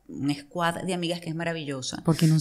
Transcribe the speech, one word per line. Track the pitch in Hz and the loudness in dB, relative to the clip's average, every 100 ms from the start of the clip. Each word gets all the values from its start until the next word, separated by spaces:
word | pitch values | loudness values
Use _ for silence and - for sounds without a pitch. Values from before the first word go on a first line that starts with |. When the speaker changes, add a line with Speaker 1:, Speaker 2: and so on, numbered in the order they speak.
| - | -16
Speaker 1:
un | - 143 | -4 -2
squad | 143 - 175 170 170 | -2 -4 -2 0 0
de | 175 | -2
amigas | 180 170 170 | -2 -2 -4
que | 160 | -4
es | |
maravillosa. | 160 170 165 143 139 127 - | -4 -4 -4 -6 -6 -6 -2
Speaker 2:
Porque | - 156 | 2 4
en | 160 | 6
un | 160 | 6